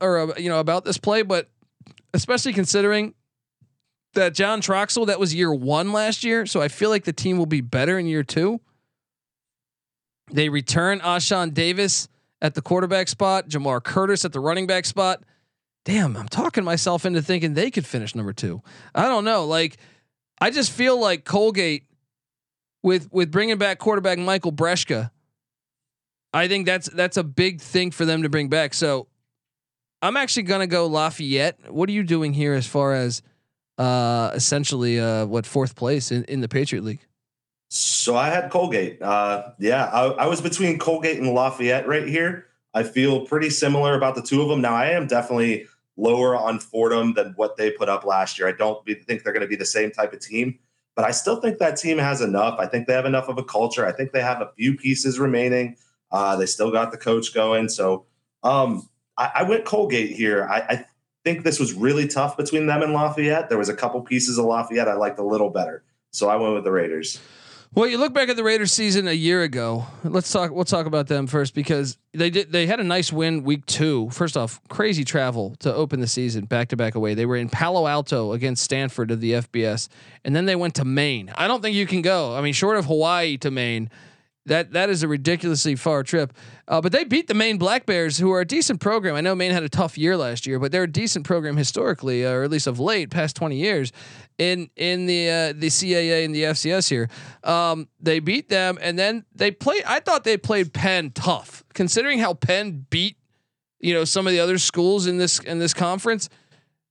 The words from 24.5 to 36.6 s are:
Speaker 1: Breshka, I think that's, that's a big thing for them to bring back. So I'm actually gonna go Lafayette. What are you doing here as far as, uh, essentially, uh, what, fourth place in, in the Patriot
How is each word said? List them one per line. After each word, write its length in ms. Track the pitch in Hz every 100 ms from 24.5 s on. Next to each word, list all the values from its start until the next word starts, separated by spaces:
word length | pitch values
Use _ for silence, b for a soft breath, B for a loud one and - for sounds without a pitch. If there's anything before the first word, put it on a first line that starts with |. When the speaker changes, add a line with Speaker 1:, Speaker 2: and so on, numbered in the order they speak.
Speaker 1:
Breshka, 580 | 151 165 175 - 120 113 _ _ _ _ _ _ _ _ _ _ _ _
I 160 | 156 180
think 180 | 196 185
that's, 220 | 185 -
that's 300 | 170 180 190
a 60 |
big 360 | 156 135 185 170
thing 320 | - 180 180
for 140 | 156 160
them 180 | 160
to 60 | 151
bring 200 | 151 139
back. 240 | 156 143
So 340 | - 160 135 - _ _ _ _ _ _ _ _ -
I'm 140 | 185 262
actually 280 | 269 247
gonna 240 | 180 196 185
go 180 | 175 170
Lafayette. 840 | 156 156 156 143 135 156 - -
What 180 | 151 190
are 40 |
you 100 | 208
doing 300 | 175 165 151
here 200 | 143 147
as 140 | 139 123
far 260 | 143 139
as, 280 | 135 123 113 - _ _ _ _ -
uh, 520 | 127 123 120 120 113
essentially, 680 | 123 - 147 143 135 120 117
uh, 260 | 113 110 107
what, 200 | 117 107
fourth 300 | 139 131 -
place 360 | 123 143 123
in, 120 | 123 117
in 160 | 135
the 60 | 117
Patriot 360 | 135